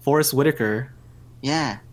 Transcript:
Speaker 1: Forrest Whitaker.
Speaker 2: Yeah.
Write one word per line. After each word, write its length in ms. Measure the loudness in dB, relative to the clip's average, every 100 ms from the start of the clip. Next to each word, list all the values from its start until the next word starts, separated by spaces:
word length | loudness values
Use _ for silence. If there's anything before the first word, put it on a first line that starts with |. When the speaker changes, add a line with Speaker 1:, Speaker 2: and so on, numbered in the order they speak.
Speaker 1:
Forrest 320 | 0 2 2
Whitaker. 580 | 2 2 2 -2 -2 -6 -16 -20 -20 -20 -10
Speaker 2:
Yeah. 360 | -4 -2 -4 -6 -10